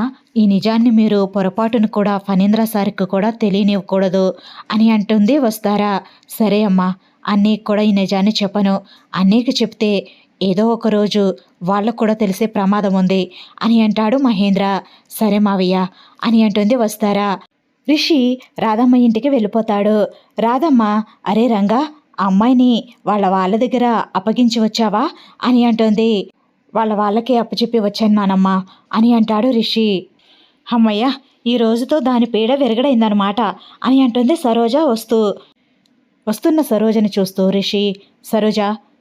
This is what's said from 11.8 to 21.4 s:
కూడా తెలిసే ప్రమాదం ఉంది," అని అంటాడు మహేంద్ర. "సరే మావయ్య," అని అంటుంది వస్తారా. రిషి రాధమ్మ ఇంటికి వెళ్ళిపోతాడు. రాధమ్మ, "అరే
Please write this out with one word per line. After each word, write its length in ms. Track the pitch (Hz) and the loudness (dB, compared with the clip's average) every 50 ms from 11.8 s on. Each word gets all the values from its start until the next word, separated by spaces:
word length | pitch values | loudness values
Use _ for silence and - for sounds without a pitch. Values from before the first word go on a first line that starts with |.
| 202 233 226 - | -2 -2 -2 -2
కూడా 160 | 233 208 220 220 | -2 -2 0 0
తెలిసే 240 | 220 196 190 - 226 | -2 -2 -2 -2 -4
ప్రమాదం 480 | 220 220 208 196 185 208 208 208 202 190 190 | -4 -2 -2 0 0 0 0 0 0 0 0
ఉంది," 180 | 185 185 190 190 180 - - - - - - - | 2 2 0 0 -2 -4 -8 -16 -20 -20 -10 -4
అని 160 | - 226 233 226 | -2 0 2 2
అంటాడు 360 | 220 214 202 214 220 214 233 277 | 2 2 0 0 0 0 0 0
మహేంద్ర. 480 | 285 247 233 180 202 202 196 190 196 196 196 180 - - _ _ _ _ | 0 0 0 0 0 0 0 0 0 -2 -2 -4 -6 -10 _ _ _ _
"సరే 280 | - - 220 208 202 208 | -6 -2 -2 0 0 2
మావయ్య," 360 | 208 208 196 190 190 180 185 185 185 185 - _ - _ _ - - | 0 0 0 0 0 0 0 0 -2 -4 -8 _ -20 _ _ -8 -2
అని 160 | 226 226 226 220 | 0 2 2 2
అంటుంది 320 | 214 190 214 208 208 262 | 2 2 0 0 0 0
వస్తారా. 520 | 254 226 214 214 - 220 202 202 202 208 202 190 185 - _ _ _ _ _ _ _ _ - | 0 0 -2 -4 -2 -2 -2 0 0 -2 -2 -4 -6 -8 _ _ _ _ _ _ _ _ -2
రిషి 340 | 294 294 - - 339 277 247 247 254 254 - _ _ - | 0 0 0 0 0 2 2 0 -2 -4 -8 _ _ -4
రాధమ్మ 420 | - 220 214 214 254 247 247 247 240 240 | -2 -2 0 2 2 4 4 4 4 4
ఇంటికి 220 | 220 220 220 285 | 2 0 0 0
వెళ్ళిపోతాడు. 680 | 277 247 214 202 - 226 220 220 208 202 202 214 214 208 196 - - - _ _ _ - | 0 0 0 0 -2 -2 -2 0 -2 0 0 0 0 0 0 -2 -4 -10 _ _ _ -4
రాధమ్మ, 440 | 208 226 247 262 285 330 269 233 220 208 208 214 214 - _ _ - - | -2 0 0 0 0 0 2 2 2 0 0 -2 -4 -6 _ _ -6 -2
"అరే 180 | 202 220 | 0 0